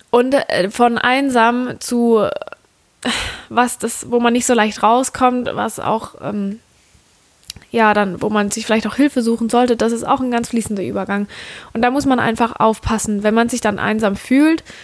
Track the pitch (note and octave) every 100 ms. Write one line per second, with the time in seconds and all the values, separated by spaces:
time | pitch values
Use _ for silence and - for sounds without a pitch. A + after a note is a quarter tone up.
0 | - A#3+ B3+ C#4 - - F#3+ - A#3+ A#3
1 | B3 C4 C#4 B3 A3+ B3 B3 A#3 - A#3+
2 | A#3 A3 G3 - - - _ _ _ _
3 | A#3+ - - - - A3+ B3 - A#3 -
4 | - A#3+ A#3+ A#3+ B3 A#3+ G#3+ - G#3 B3
5 | C4 - B3+ B3 A#3+ - G#3+ - - A3
6 | - - - G#3 G3 A3 _ _ _ _
7 | _ _ _ _ - - - A#3 G#3+ G#3
8 | G3+ F3 G#3 G#3+ G3+ A3+ - A3 G#3+ -
9 | C#4+ B3+ A#3 A#3 A3+ A#3+ B3 A#3 A3+ A#3
10 | - C4 B3+ A#3+ A#3 A#3 G#3 G3+ B2+ G3
11 | F#3+ G3+ G3+ - - - - A3+ B3 C#4
12 | C4+ B3 A3+ A3+ A#3 - A3 G#3+ - A3
13 | - G3+ G#3+ A3+ A#3 B3 G#3+ G#3 G3+ A3
14 | G#3+ G3 - C4+ D#4 E4 - -